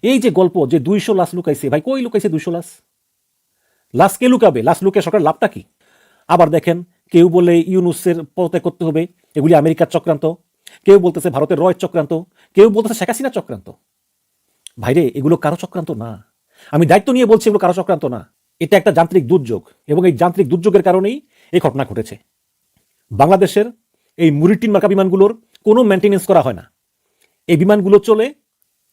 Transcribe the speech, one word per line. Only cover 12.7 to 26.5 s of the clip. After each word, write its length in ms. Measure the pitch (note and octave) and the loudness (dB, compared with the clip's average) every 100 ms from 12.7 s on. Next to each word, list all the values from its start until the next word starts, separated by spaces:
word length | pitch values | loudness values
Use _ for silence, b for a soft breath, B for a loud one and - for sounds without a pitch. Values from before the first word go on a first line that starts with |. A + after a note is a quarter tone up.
বলতেছে 240 | G#3 A3 | 2 -4
শেখ 140 | A3+ F#3 | -4 -6
হাসিনার 240 | A3+ C4 | -6 -6
চক্রান্ত। 380 | B3+ - G#2+ - - _ _ _ _ _ _ _ _ - - | -8 -10 -14 -16 -20 _ _ _ _ _ _ _ _ -20 -8
ভাইরে, 240 | A2+ D3 C#3+ | -2 0 0
এগুলো 220 | C#3 C#3 E3+ | -2 -2 0
কারো 200 | D3+ E3+ | -2 -6
চক্রান্ত 340 | F#3 F3+ D#3+ | -8 -10 -10
না। 200 | B2+ A2+ G2+ _ _ _ b b | -10 -12 -14 _ _ _ b b
আমি 160 | D3+ E3 | 0 2
দায়িত্ব 260 | F#3 G#3 | 2 2
নিয়ে 140 | B3+ A#3+ | 0 2
বলছি 220 | A3 A3+ | 2 2
এগুলো 100 | G#3 | 0
কারো 160 | F3+ | 0
চক্রান্ত 300 | F3 F3+ E3 | -2 -2 -4
না। 160 | C#3+ A#2+ - _ _ - | -4 -8 -14 _ _ -10
এটা 180 | D#3+ G3 | 0 2
একটা 160 | G#3 | 2
যান্ত্রিক 340 | D#3 E3 F3+ B2 | 2 2 0 0
দুর্যোগ 360 | F3 B2 G#2+ - _ - | -2 -2 -8 -10 _ -6
এবং 200 | D3+ F3+ | 0 0
এই 60 | |
যান্ত্রিক 360 | C3 F3 F3 D#3 | 0 0 -2 -2
দুর্যোগের 340 | E3+ F#3+ G3+ | -2 2 2
কারণেই 340 | F#3 F#3 G3 C#4 - _ _ | 2 0 -2 -6 -14 _ _
এই 80 | F3 | -2
ঘটনা 240 | D3 C3+ | -2 -4
ঘটেছে। 340 | C3 G#2 G#2+ G#2+ _ _ _ _ _ _ _ _ - | -6 -8 -10 -12 _ _ _ _ _ _ _ _ -8
বাংলাদেশের 540 | A2+ D3 F#3 F3 G3 A3 A#3 _ _ _ - | 0 2 4 2 0 -4 -6 _ _ _ 0
এই 140 | E3 | 0
মুরিটিন 400 | D3 E3+ G#3+ A#3 | 2 2 2 0
মার্কা 180 | G3+ G3+ | 0 2
বিমানগুলোর 440 | G3 F#3+ F#3+ G3+ A3+ _ _ | 0 0 2 2 0 _ _
কোনো 180 | - A3 | 0 2
মেইনটেনেন্স 420 | A3+ F#3+ G#3 G3 - | 4 2 0 0 2
করা 140 | F#3 | 0
হয় 140 | C3 | 0